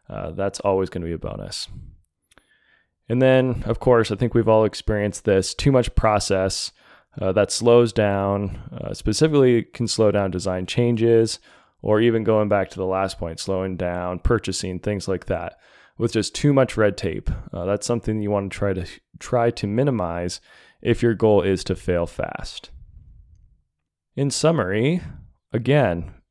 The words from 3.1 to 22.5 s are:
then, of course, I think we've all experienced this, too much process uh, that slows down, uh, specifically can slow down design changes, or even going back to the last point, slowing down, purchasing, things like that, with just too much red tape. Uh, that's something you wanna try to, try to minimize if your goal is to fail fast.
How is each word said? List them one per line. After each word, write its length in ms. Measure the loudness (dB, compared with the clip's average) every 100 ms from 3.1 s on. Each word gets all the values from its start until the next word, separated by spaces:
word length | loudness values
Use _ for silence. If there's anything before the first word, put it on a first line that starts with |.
| 2
then, 420 | 4 4 4 -2 -4
of 140 | -2
course, 300 | 4 4 4
I 60 | 0
think 180 | 0
we've 140 | 2 4
all 160 | 4
experienced 600 | 4 0 -4 -2 -2 -2
this, 300 | 2 2 2
too 160 | 0 2
much 240 | 4 2
process 800 | 2 2 2 0 0 0 -2 -8 _ _ _ _ -6
uh, 120 | -2
that 200 | 2 0
slows 400 | 2 6 6 6
down, 640 | 2 0 2 0 0 -2 -8 -12
uh, 220 | -12 -10
specifically 680 | -6 -2 2 4 6 6 4
can 240 | 0 -6 -4
slow 240 | 2 2
down 200 | 2 0
design 360 | -4 -4 -6 -4
changes, 720 | 0 0 2 4 4 4 -2 _ _ _ _
or 180 | 0 2
even 240 | 4 2
going 240 | 2 2 2
back 220 | 0 -2
to 60 | -6
the 100 | -4
last 320 | -2 -2 -6
point, 200 | -10 -8
slowing 380 | -6 -4 -4 -4
down, 420 | -6 -4 -6 -2
purchasing, 600 | 0 0 -2 -6 -6 -6
things 280 | -4 -6 -4
like 200 | -6 -4
that, 320 | -6 -6 -14 _ _ _ -6
with 140 | -2
just 220 | -2 -2
too 180 | 0 2
much 240 | 2 2 2
red 200 | 0 0
tape. 340 | -6 -6 -6 -8 -8
Uh, 120 | -6
that's 220 | -4 -2 -2
something 340 | -4 -2 -4
you 100 | -2
wanna 180 | -2 -2
try 240 | -4 -4
to, 140 | -4 -6 -14 _ -18
try 320 | -4 0 0
to 160 | -2 -2
minimize 720 | 0 0 0 -4 -4 -6 -8 _ -20 _ _
if 200 | -2 0
your 120 | 0
goal 280 | 2 4 4
is 200 | 4 0
to 100 | -2
fail 320 | -6 -2 -2 -2
fast. 640 | -6 -8 -8 -12